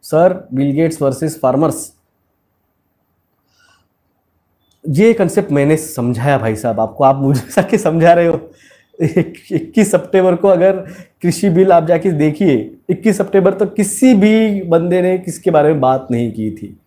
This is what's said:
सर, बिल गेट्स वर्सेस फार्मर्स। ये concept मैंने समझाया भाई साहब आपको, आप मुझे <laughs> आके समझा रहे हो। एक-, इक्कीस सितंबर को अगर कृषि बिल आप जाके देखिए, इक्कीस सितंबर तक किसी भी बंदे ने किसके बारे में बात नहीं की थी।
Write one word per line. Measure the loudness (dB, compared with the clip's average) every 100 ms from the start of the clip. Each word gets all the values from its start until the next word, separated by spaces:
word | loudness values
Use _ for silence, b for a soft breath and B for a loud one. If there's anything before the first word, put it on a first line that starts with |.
| -2
सर, | 2 2 0 -6
बिल | -4 -2
गेट्स | 0 -2 0
वर्सेस | -4 -2 -6 -2
फार्मर्स। | -2 0 -2 -4 -12 _ _ _ _ _ _ _ _ _ _ _ _ _ _ _ _ _ _ _ _ _ _ _ _ _ _ _ _ _ -4
ये | 2 2
concept | 2 0 -2 -2
मैंने | 0 2 0
समझाया | -2 -6 -4 -2 -2 0
भाई | -2
साहब | -4 -4 -4
आपको, | -4 0
आप | 0
मुझे | 2 0 -2 -2
<laughs> | -4
आके | 0 -2
समझा | 0 2 4
रहे | 4 2
हो। | -2 -8 b b b b -6
एक-, | -2 -2 -4 -10 -8
इक्कीस | -8 -2 0 2
सितंबर | 0 0 0 2
को | 2 2
अगर | 2 2 0 -10 B B _
कृषि | -4 0 0
बिल | 2 4
आप | 4
जाके | 2 0 0
देखिए, | 0 -2 0 0 0 -2 -14 -6
इक्कीस | -2 0 0
सितंबर | 0 2 2
तक | 0 -4
किसी | -2 -4 2 4
भी | 4 4 2 0 -2
बंदे | 0 0 2 0
ने | 0 -2
किसके | -6 -6 0
बारे | 2 2
में | 2
बात | 0 -2 -2
नहीं | -4 -4
की | -4 -8
थी। | -8 -16 -20